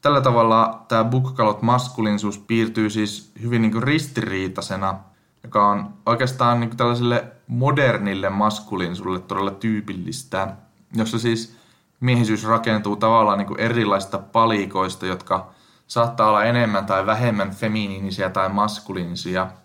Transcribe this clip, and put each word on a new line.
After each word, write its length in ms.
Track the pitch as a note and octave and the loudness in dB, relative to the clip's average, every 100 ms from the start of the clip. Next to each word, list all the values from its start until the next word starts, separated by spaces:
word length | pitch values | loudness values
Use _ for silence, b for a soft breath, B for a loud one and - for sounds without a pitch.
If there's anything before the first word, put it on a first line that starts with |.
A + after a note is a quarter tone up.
Tällä 200 | C#3+ C#3+ | 4 4
tavalla 640 | B2+ A#2 A2+ A2+ A#2+ - - | 4 4 6 6 4 0 -2
tämä 160 | A2+ | 0
bukkalot-maskuliinisuus 1300 | A2+ C3 C3 - G#2+ G#2 A#2 B2+ B2+ - G#2+ G#2 G#2 G2+ | 2 2 0 0 0 2 2 2 0 -2 0 0 -2 -6
piirtyy 520 | - A2+ A2 A2+ G#2+ | -2 0 2 0 0
siis 420 | G#2+ G#2 G#2 - - | 0 -2 -4 -16 -10
hyvin 200 | A#2 A#2+ | -2 2
niinku 180 | A2 A2 | 2 2
ristiriitaisena, 1120 | B2+ D#3 - - G2 F#2+ F#2+ F#2+ F#2 F#2+ F#2+ F#2+ - b b b | 0 0 -2 -4 -4 -4 -4 -6 -8 -4 -4 -4 -12 b b b
joka 260 | - G#2+ G#2 | -4 2 2
on 200 | G2+ - - - | 2 -4 -8 -2
oikeastaan 540 | A#2+ B2+ - A#2+ A#2+ | 0 0 0 2 2
niinku 160 | A2+ A#2 | -2 0
tällaiselle 560 | A#2+ A#2+ A#2+ A#2 - - - | 0 2 0 0 -4 -18 -6
modernille 840 | A#2+ C3+ C#3+ C3+ G#2+ G2+ F#2+ F#2+ | 0 2 4 2 2 -2 -2 -2
maskuliinisuudelle 920 | G2 G#2 G#2 - F#2+ F2 F2+ F#2 F2+ | 0 0 -2 -8 -4 -4 -4 -6 -6
todella 300 | F#2 F#2+ G2 | -6 -4 -4
tyypillistä, 1000 | F#2+ A2+ G#2+ G2+ F#2 F2 - - F#2+ F#2+ F#2+ _ _ _ | -4 -4 -2 -4 -10 -8 -10 -6 -4 -4 -8 _ _ _
jossa 240 | A2 A2+ A2+ | -4 -2 -2
siis 380 | A#2 A2+ - b b b b _ | -2 -2 -4 b b b b _
miehisyys 440 | B2+ B2 A2 A2 | 0 2 2 0
rakentuu 520 | A2 A2+ A2+ G#2+ G#2 G2+ | 2 0 2 0 -2 0
tavallaan 420 | A2 A2+ G#2+ G2+ | 4 4 4 2
niinku 160 | G2 - | -2 -2
erilaisista 600 | A2+ A#2 G#2+ G2 - G2 | 0 2 2 0 -2 -8
palikoista, 880 | - A#2 A2+ G#2+ G2 F#2+ F#2 F2+ F#2 | -2 2 2 2 -2 -2 -4 -4 -6
jotka 440 | F2+ - F#2 F#2+ b b b b | -6 -4 -4 -4 b b b b
saattaa 420 | A#2+ A#2 A#2 G#2+ | 0 0 2 4
olla 160 | G#2 | 4
enemmän 420 | A2 A#2+ A2+ G2+ G2 | 4 2 2 0 0
tai 200 | F#2+ G2 | 0 2
vähemmän 440 | A2+ A#2+ G#2 F#2+ | 2 2 0 -2
feminiinisiä 800 | F#2+ A2 G#2+ G2+ F#2+ G2 F#2+ F#2+ | -4 -4 -2 -4 -6 -6 -4 -4
tai 180 | F#2+ F#2+ | -2 -2
maskuliinisia. 960 | G2+ G#2+ G#2 - F#2+ F2 F2 F2+ F#2 F#2 - | 0 -2 -4 -8 -8 -6 -6 -4 -4 -4 -8